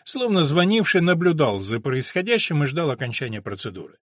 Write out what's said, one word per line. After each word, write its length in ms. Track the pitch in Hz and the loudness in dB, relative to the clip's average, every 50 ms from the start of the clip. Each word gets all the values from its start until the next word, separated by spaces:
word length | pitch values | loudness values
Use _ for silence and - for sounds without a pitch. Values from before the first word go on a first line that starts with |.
| - | -8
словно 400 | - - 262 247 233 202 185 160 | -8 -4 -2 0 0 2 2 2
звонивший 560 | 135 151 175 175 190 214 226 185 - - 185 | 4 4 4 4 4 4 2 2 4 2 2
наблюдал 580 | 170 180 180 165 175 180 165 156 147 117 101 98 | 4 4 2 4 4 2 4 4 2 2 2 -2
за 220 | 95 98 113 117 | -4 -4 -4 -4
происходящим 840 | 110 139 127 131 123 - - 180 185 220 233 214 - - 165 147 143 | -2 -2 -2 -2 -4 -4 -4 -4 0 0 0 0 0 0 0 0 0
и 40 | |
ждал 240 | 131 139 170 170 143 | 0 -2 -2 -2 -2
окончания 500 | 127 - 135 120 113 - 135 117 110 104 | -2 -2 -6 -6 -6 -6 -8 -8 -8 -8
процедуры. 560 | - 104 101 - - 113 90 90 76 - - _ _ _ | -8 -8 -8 -8 -8 -8 -10 -12 -16 -16 -20 _ _ _